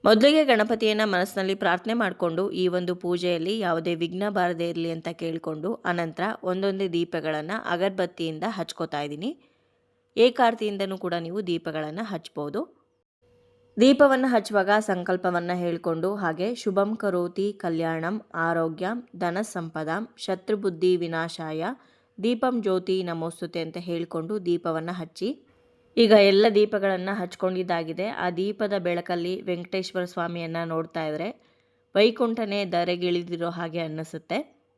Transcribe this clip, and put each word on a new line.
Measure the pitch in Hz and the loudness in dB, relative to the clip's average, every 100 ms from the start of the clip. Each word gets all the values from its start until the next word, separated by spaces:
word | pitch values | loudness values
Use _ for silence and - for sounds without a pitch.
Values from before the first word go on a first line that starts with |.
ಮೊದಲಿಗೆ | 202 214 277 311 | 6 8 8 6
ಗಣಪತಿಯನ್ನ | 285 226 214 226 220 214 | 6 4 4 2 2 2
ಮನಸ್ಸಿನಲ್ಲಿ | 214 185 190 202 190 | 2 2 0 -2 -2
ಪ್ರಾರ್ಥನೆ | 190 185 180 220 | 0 0 0 0
ಮಾಡ್ಕೊಂಡು, | 233 202 180 175 165 196 | 0 0 0 -2 0 -2
ಈ | 180 180 | 0 0
ಒಂದು | 180 180 180 | 0 -2 -4
ಪೂಜೆಯಲ್ಲಿ | 175 175 180 170 170 220 | -2 0 0 0 -2 -2
ಯಾವುದೇ | 185 165 165 | 0 0 -2
ವಿಘ್ನ | 165 170 180 208 | -2 -4 -2 -2
ಬಾರದೇ | 190 180 165 170 | 0 0 0 -4
ಇರ್ಲಿ | 170 165 | -2 -4
ಅಂತ | 165 170 | -6 -8
ಕೇಳ್ಕೊಂಡು, | 165 165 165 - 156 175 | -8 -6 -6 -6 -6 -6
ಅನಂತರ | 226 - 175 165 160 196 - | -4 -4 -2 -4 -4 -4 -4
ಒಂದೊಂದೇ | 185 185 196 190 190 | -4 -2 -2 -2 -2
ದೀಪಗಳನ್ನ | 170 170 165 156 156 156 214 - | -2 -2 -4 -4 -4 -4 -6 -4
ಅಗರಬತ್ತಿಯಿಂದ | 170 190 190 175 - 165 156 202 | 0 0 0 -6 -4 -6 -4 -6
ಹಚ್ಕೋತಾ | 196 165 - 160 147 | -6 -8 -6 -6 -4
ಇದ್ದೀನಿ. | 147 147 214 - _ _ _ _ _ _ _ - | -6 -6 -8 -10 _ _ _ _ _ _ _ 4
ಏಕಾರ್ತಿಯಿಂದನೂ | 240 240 240 233 214 202 196 190 | 4 6 2 2 -4 -2 -4 -4
ಕೂಡ | 185 170 | -4 -4
ನೀವು | 165 190 180 | -4 -6 -4
ದೀಪಗಳನ್ನ | 165 165 156 151 170 | -4 -4 -6 -6 -8
ಹಚ್ಬೋದು. | 220 180 - - 147 190 330 _ _ _ _ _ _ _ _ _ _ - | -6 -8 -8 -8 -6 -6 -8 _ _ _ _ _ _ _ _ _ _ 6
ದೀಪವನ್ನ | 254 269 285 262 262 | 8 10 8 6 4
ಹಚ್ಚುವಾಗ | 240 196 208 190 208 | 2 2 2 4 2
ಸಂಕಲ್ಪವನ್ನ | 214 185 180 185 180 175 175 | 4 -2 0 0 2 0 -2
ಹೇಳ್ಕೊಂಡು, | 180 175 170 170 165 180 | -2 -2 -2 -2 0 -2
ಹಾಗೆ | 208 180 160 196 | 0 -2 -2 -4
"ಶುಭಂ | 240 214 185 202 220 | -2 0 0 0 0
ಕರೋತಿ | 208 180 175 175 202 | -2 0 -2 -2 -4
ಕಲ್ಯಾಣಂ | 202 180 165 165 165 165 214 - | -2 -4 -2 -2 -2 -4 -6 -8
ಆರೋಗ್ಯಂ | 170 165 170 165 160 180 240 240 175 | -2 0 0 -2 -2 -6 -6 -10 -4
ಧನ | 175 175 | -2 -2
ಸಂಪದಾಂ | 214 180 165 156 156 175 226 - | -4 -6 -8 -6 -4 -4 -6 -10
ಶತ್ರುಬುದ್ಧಿ | - 190 - 214 196 165 180 180 | -6 -6 -2 -2 -2 0 2 2
ವಿನಾಶಾಯ | 170 165 165 - 160 156 180 269 _ _ _ - | 0 -4 -4 -6 -8 -4 -4 -6 _ _ _ -4
ದೀಪಂ | 214 240 254 247 | -2 2 0 0
ಜ್ಯೋತಿ | 196 185 185 190 | 0 0 0 -2
ನಮೋಸ್ತುತೆ" | 175 165 165 165 170 170 | -2 -4 -6 -6 -8 -6
ಅಂತ | 160 175 | -6 -8
ಹೇಳ್ಕೊಂಡು | 175 170 170 165 165 214 175 | -6 -6 -4 -6 -4 -4 -2
ದೀಪವನ್ನ | 170 170 160 165 | 0 0 -4 -4
ಹಚ್ಚಿ. | 180 165 - 202 302 _ _ _ _ _ - | -8 -10 -6 -6 -6 _ _ _ _ _ 4
ಈಗ | 226 | 8
ಎಲ್ಲ | 214 202 196 226 | 10 10 8 6
ದೀಪಗಳನ್ನ | 202 208 214 196 185 185 | 6 4 2 0 0 -2
ಹಚ್ಕೊಂಡಿದ್ದಾಗಿದೆ. | 202 180 - 185 185 180 170 160 165 202 | -4 -6 -2 -2 -2 -2 -2 -4 -6 -6
ಆ | - 180 | -4 -4
ದೀಪದ | 175 196 208 208 196 | -2 -4 -2 -2 0
ಬೆಳಕಲ್ಲಿ | 175 175 175 175 175 185 | 0 -2 -2 -4 -2 -4
ವೆಂಕಟೇಶ್ವರ | - 175 175 190 185 185 | -4 -6 -4 -6 -4 -4
ಸ್ವಾಮಿಯನ್ನ | 180 180 170 170 165 165 | -4 -4 -4 -4 -4 -4
ನೋಡ್ತಾ | 165 160 160 170 156 | -2 -4 -4 -4 -4
ಇದ್ರೆ | 151 185 - _ _ _ _ _ 196 | -4 -6 -10 _ _ _ _ _ 6
ವೈಕುಂಠನೇ | 220 226 233 226 214 202 | 6 6 -2 0 -2 -2
ಧರೆಗಿಳಿದಿರೋ | 196 175 175 175 180 175 175 170 170 | 0 0 0 0 0 -2 -2 -4 -4
ಹಾಗೆ | 170 170 165 | -4 -6 -6
ಅನ್ನಿಸುತ್ತೆ. | 160 156 156 156 - 202 302 _ _ | -6 -6 -8 -12 -6 -6 -6 _ _